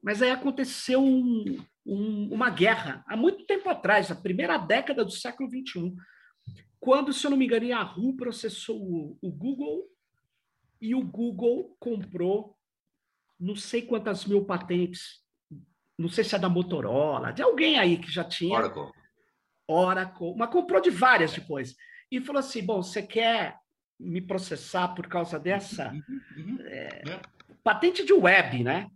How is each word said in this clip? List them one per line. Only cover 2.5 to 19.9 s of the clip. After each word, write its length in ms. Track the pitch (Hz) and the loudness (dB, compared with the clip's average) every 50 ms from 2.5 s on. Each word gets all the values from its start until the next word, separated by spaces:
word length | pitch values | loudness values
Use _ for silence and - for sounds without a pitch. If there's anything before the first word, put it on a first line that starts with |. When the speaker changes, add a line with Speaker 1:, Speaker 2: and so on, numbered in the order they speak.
| 180 143 175 214 226 226 - 156 131 - - | 2 4 4 4 4 2 0 -6 -8 -10 -10
Speaker 1:
há 80 | - 208 | -8 -2
muito 300 | 220 247 349 403 - - | 2 2 2 2 2 -2
tempo 240 | - 403 392 - 381 | -2 -2 -2 0 -2
atrás, 400 | 349 - - 180 214 202 180 147 | -4 0 2 4 4 4 4 2
a 60 | 180 | -6
primeira 420 | - - 202 180 202 311 359 339 | -6 -4 -2 -2 0 0 0 0
década 480 | 262 180 160 208 254 269 - 277 262 220 | -2 2 2 2 2 2 0 0 0 -2
do 60 | 190 | -2
século 380 | - - - 247 240 - 269 233 | -2 -8 -10 -10 -6 -6 -8 -6
vinte 240 | 247 262 262 - - | -6 -10 -10 -8 -8
e 60 | 180 | -6
um, 160 | 170 185 180 180 180 _ _ _ _ _ _ _ _ - - - - _ _ _ | -6 -6 -6 -10 -18 _ _ _ _ _ _ _ _ -18 -18 -18 -20 _ _ _
quando, 340 | - 254 262 285 285 294 269 | 2 4 4 4 4 0 -2
se 120 | - - | -2 0
eu 60 | 294 | 0
não 60 | 285 | 2
me 80 | 269 262 | 2 4
engano, 200 | 254 233 226 226 | 4 2 0 0
Yahoo 500 | 240 247 226 196 - - 175 214 262 262 | 0 -2 -2 -2 -4 -4 -4 -2 -2 -2
processou 640 | 262 247 240 226 - - 220 - - - - 226 220 | -2 -6 -8 -8 -6 -8 -10 -8 -8 -8 -8 -8 -8
o, 380 | 196 185 170 165 151 147 - _ | -6 -6 -6 -6 -6 -8 -12 _
o 100 | - 185 | -10 -10
Google, 540 | 147 143 175 254 277 247 285 294 302 349 381 - _ _ _ _ _ _ _ _ _ _ _ _ _ _ _ _ _ _ | -10 -6 -4 -4 -4 -4 -4 -6 -6 -6 -8 -10 _ _ _ _ _ _ _ _ _ _ _ _ _ _ _ _ _ _
e 120 | 226 220 247 | -6 -2 -2
o 80 | 262 226 | -2 -2
Google 720 | 175 - 202 233 240 202 180 240 233 247 277 381 - - _ | -4 -6 -4 -4 -4 -4 0 2 2 2 2 -2 -8 -12 _
comprou 760 | - 247 233 202 180 - - 175 175 180 196 214 214 - _ _ _ _ _ _ _ _ _ _ _ _ _ _ _ _ _ _ | -6 -6 -4 -4 -6 -8 -4 -2 0 0 0 0 -2 -6 _ _ _ _ _ _ _ _ _ _ _ _ _ _ _ _ _ _
não 160 | 180 185 208 | -6 -6 -6
sei 280 | 202 - - - 233 233 | -6 -8 -4 -4 -4 -2
quantas 420 | - 240 214 - 220 196 185 - | -2 -4 -2 -2 -4 -4 -4 -2
mil 200 | 196 202 202 196 | 2 2 2 2
patentes, 760 | 196 190 175 185 - 180 180 180 175 180 180 - - - _ _ _ _ _ _ _ 156 - - _ _ _ _ _ _ | 2 -4 -4 -2 0 0 0 0 0 -2 -10 -14 -16 -18 _ _ _ _ _ _ _ -20 -20 -20 _ _ _ _ _ _
não 120 | - 165 170 | -6 -6 -4
sei 140 | 175 - 220 | 0 0 0
se 100 | 214 - | 0 0
é 40 | 196 | 0
da 100 | 180 185 | 2 2
Motorola, 840 | 175 175 180 180 175 151 120 101 117 139 147 156 139 - - - | 2 2 0 0 -2 -4 -2 0 2 2 2 2 0 -2 -4 -4
de 100 | - - | -4 2
alguém 380 | - 508 440 262 320 320 302 254 | 2 2 4 4 4 4 4 6
aí 180 | 196 175 175 | 6 4 4
que 140 | 170 - - | 2 0 -8
já 120 | - 180 165 | -6 -6 -6
tinha. 300 | - - - 175 175 202 | -6 -6 -4 -2 0 0
Speaker 2:
Oracle. 340 | 226 214 90 - 76 - - - _ _ _ _ _ _ _ _ _ _ _ _ _ _ | 0 0 0 -4 -8 -12 -12 -14 _ _ _ _ _ _ _ _ _ _ _ _ _ _
Speaker 1:
Oracle, 680 | - 156 170 185 180 | 0 2 2 4 4